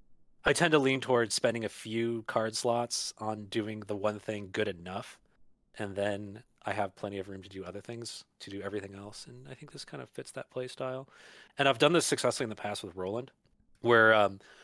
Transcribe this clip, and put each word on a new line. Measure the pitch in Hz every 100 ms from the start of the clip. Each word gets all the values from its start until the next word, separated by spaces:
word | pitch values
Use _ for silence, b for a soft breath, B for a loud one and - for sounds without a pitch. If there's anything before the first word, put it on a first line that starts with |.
| - - - _
I | -
tend | 143 170
to | 156
lean | 131 135
towards | 123 123 113
spending | - 120 117 107
a |
few | - 110 110 117 117 110
card | 117 110 110
slots | 120 117 120 - - -
on | 110 107 101
doing | 113 107 107
the | 104 104
one | 104 104
thing | - 104 98
good | 92 104
enough, | 87 85 95 - - _ _ - _ _ -
and | 104
then | 98 101 101 104 104 _ _
I | -
have | 101 101 -
plenty | 104 101
of | 95
room | 95
to | 92
do | 95
other | 90 95
things, | 98 117 117 - - _
to | -
do | 98
everything | 98 104 98
else, | 98 101 101 -
and | 123 135
I |
think | 131 147
this | 147
kind | - 147
of | 127
fits | - 131
that | - -
play | - 127
style. | - 131 131 135 B B B B -
And | 139
I've | 127
done | 147
this | 170 -
successfully | 147 123 -
in | 123
the | 104
past | 104 101
with | 101 87
Roland, | 92 110 131 _ _ _ _ _
where, | 117 117 110
um, | 110 101 98 B B